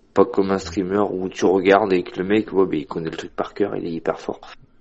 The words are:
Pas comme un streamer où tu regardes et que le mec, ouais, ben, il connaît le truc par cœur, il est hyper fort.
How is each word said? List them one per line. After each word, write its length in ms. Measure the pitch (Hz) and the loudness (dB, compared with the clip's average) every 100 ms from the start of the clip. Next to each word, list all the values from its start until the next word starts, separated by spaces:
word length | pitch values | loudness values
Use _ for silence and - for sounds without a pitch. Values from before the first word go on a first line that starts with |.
| _ | _
Pas 100 | - | 2
comme 260 | 95 - 95 | 2 2 0
un 80 | 98 | 0
streamer 460 | - 104 90 101 98 | -2 -4 -2 0 0
où 160 | 92 92 | -2 -6
tu 160 | - | 0
regardes 480 | 98 95 92 98 104 | 2 4 6 4 4
et 100 | 92 | 0
que 160 | - - | -2 -6
le 60 | 92 | 0
mec, 260 | 107 107 | 0 0
ouais, 140 | 92 95 | 0 2
ben, 140 | 80 | 0
il 60 | 71 | -6
connaît 240 | 90 80 | -8 -8
le 60 | - | -8
truc 200 | 90 - | -12 -8
par 180 | 87 | -8
cœur, 220 | - 101 101 | -2 -2 -2
il 100 | 87 | -6
est 60 | |
hyper 260 | 82 - - | -6 -4 -4
fort. 220 | - - - - - _ | -6 -12 -14 -20 -20 _